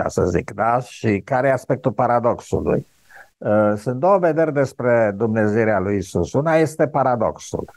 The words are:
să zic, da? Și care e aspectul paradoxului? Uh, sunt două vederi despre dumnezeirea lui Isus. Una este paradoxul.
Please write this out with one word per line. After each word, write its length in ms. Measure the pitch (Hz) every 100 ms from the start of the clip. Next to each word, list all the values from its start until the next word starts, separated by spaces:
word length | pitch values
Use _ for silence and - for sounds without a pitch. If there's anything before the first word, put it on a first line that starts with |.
| 92
să 200 | - 87
zic, 260 | 90 -
da? 280 | 101 110 120
Și 420 | 123 - 113 101 -
care 220 | 127 135
e 40 |
aspectul 400 | 131 - 135 131
paradoxului? 960 | 104 123 120 117 101 - 78 78 - - _ _ - - _
Uh, 360 | - 107 104 104
sunt 240 | 131 127
două 180 | 175 196
vederi 360 | 175 156 160
despre 600 | 143 131 - 123 120 110 98
dumnezeirea 640 | 113 110 107 107 110 101
lui 180 | 92 101
Isus. 360 | 92 98 85
Una 220 | 131 160 160
este 320 | 156 - 147
paradoxul. 840 | 147 127 123 92 - - - -